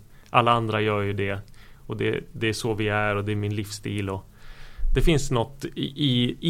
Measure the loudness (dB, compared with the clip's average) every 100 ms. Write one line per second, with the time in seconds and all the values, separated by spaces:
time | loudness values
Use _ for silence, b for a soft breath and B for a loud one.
0 | -20 b b 2 4 4 2 0 0 0
1 | -2 -2 -4 -6 -10 b b b -10 -2
2 | -2 -2 -6 -4 -2 -2 -2 -2 0 0
3 | 0 0 -2 -2 -2 -4 -6 -8 -6 -4
4 | -4 -6 -10 B B B B B B 6
5 | 6 4 2 0 0 -6 -8 -6 -8 0
6 | 2 2 0 0